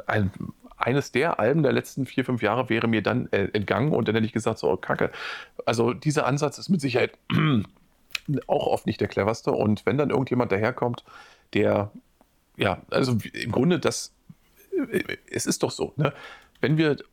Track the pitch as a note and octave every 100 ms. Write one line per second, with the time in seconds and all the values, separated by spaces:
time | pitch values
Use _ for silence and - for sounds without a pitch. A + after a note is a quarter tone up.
0 | - G#2 F#2+ - - - - - - C#3
1 | - - D#3+ - A2 D#3 C#3 A#2+ - -
2 | B2+ - B2+ B2 G#2 A2+ B2 A2 A#2 A2
3 | G2+ A#2+ - G2+ G2 G#2+ G2 G2 C#3+ -
4 | - A2 A2 A#2 A2+ - - F#2 - -
5 | F2+ - - - - - - A#2 A#2 B2
6 | D#3 D3 B2+ C#3 D3 - - F#3 C3+ A#2+
7 | A2+ - _ A#2 D#3 B2+ F2+ _ _ _
8 | _ - - C3+ - F#2+ - - - G#2+
9 | G#2 - G2+ A2+ - D3 G#2+ G#2+ - C3+
10 | D3 - C3 B2 A#2 G2 A2 - B2 A#2+
11 | - - - - _ G2 G#2 G#2 G#2 -
12 | _ _ _ _ _ - G#2+ F2+ - -
13 | C3 A2+ - - - A2+ C#3+ E3+ A#2 -
14 | - _ _ - _ _ _ G4 C4+ -
15 | - - - - - - B2+ - - -
16 | D3 - - - - _ B2 D#3 D#3 C3+
17 | -